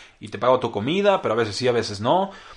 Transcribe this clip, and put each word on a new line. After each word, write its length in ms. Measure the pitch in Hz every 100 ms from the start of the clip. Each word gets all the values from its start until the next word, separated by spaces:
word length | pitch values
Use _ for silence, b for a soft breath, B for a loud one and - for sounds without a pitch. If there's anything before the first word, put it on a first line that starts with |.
| B B
y 100 | 107
te 100 | 104
pago 200 | 120 127
tu 120 | 117
comida, 500 | 107 117 185 202 190
pero 120 | 117
a 40 | 110
veces 180 | 110 98
sí, 120 | 123
a 60 |
veces 260 | 117 107 98
no. 320 | 117 175 190 B B